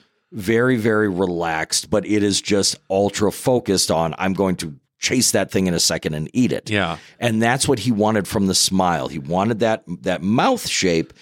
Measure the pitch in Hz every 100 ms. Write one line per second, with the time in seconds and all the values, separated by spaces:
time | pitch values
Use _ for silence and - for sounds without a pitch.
0 | _ _ _ 113 92 113 127 123 110 107
1 | 104 90 92 85 82 80 80 - - 107
2 | 92 104 101 95 - 101 95 - - 95
3 | 101 - 101 - 135 127 - 92 - 80
4 | 82 - 95 95 95 87 82 71 _ _
5 | - 127 - 107 95 101 92 85 - 80
6 | 80 76 78 127 113 - 117 104 85 82
7 | - - 117 110 117 131 - 120 117 104
8 | 110 110 90 107 95 90 - 95 90 78
9 | 64 76 67 90 107 107 113 110 - 87
10 | 95 82 92 123 226 247 - - 90 82
11 | - -